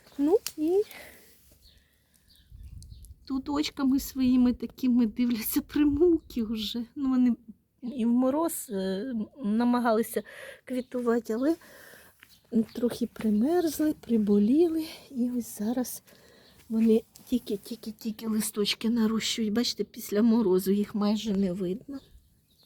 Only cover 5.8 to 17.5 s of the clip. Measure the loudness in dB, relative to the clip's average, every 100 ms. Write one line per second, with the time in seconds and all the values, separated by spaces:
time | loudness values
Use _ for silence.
5.8 | 2 4 4 4 -2 -6 -4 -4 -6 -8
6.8 | -10 -4 0 2 2 0 -8 -20 _ _
7.8 | -10 -2 0 2 2 0 -2 -4 -6 -4
8.8 | -4 -4 -4 -6 -8 -6 -2 0 2 2
9.8 | 2 0 0 -4 -8 -14 -20 -20 -8 -8
10.8 | -6 -4 0 0 -2 0 0 -2 -6 -20
11.8 | -20 -20 -20 _ -20 _ _ -2 -2 -2
12.8 | -4 -2 -6 -4 0 2 2 2 0 0
13.8 | -2 -2 0 0 4 4 4 4 4 0
14.8 | -6 -14 -12 -4 -2 -4 -6 -6 -4 -2
15.8 | -4 -8 -18 -20 -20 -20 _ _ -4 2
16.8 | 4 4 2 -14 -4 -4 -2